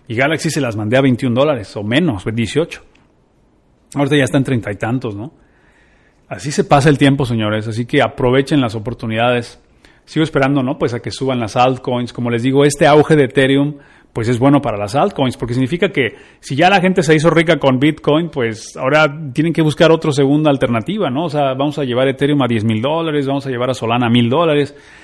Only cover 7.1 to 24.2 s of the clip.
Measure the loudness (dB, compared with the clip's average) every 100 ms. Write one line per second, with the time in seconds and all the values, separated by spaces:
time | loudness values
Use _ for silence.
7.1 | 2 0 -2 -2 -2 -4 -6 -2 0 0
8.1 | 0 0 2 2 0 0 -4 -10 -10 -6
9.1 | -2 0 0 -4 -14 _ _ _ _ -8
10.1 | -4 -2 0 0 0 -2 -2 -4 -4 -8
11.1 | -6 -4 -4 -2 2 2 0 -4 -4 -4
12.1 | -6 -4 -2 0 2 2 4 4 6 6
13.1 | 4 4 2 2 2 0 -6 -18 _ _
14.1 | -4 -2 0 2 2 0 -4 -4 -2 -2
15.1 | -2 -4 -4 -6 -4 -2 -2 -2 0 -2
16.1 | -6 -18 _ -8 0 2 4 2 2 2
17.1 | 4 4 2 2 2 2 2 0 0 0
18.1 | 0 -2 -4 -4 -6 -12 -6 0 2 2
19.1 | -2 -6 -2 0 0 0 4 4 4 0
20.1 | 2 2 4 2 2 0 -2 -2 -4 -2
21.1 | -4 -4 -2 -2 0 -2 -2 -2 0 0
22.1 | 2 0 2 2 0 0 0 -2 -2 -2
23.1 | -2 -2 -4 -4 -4 -4 -2 -2 0 2
24.1 | 2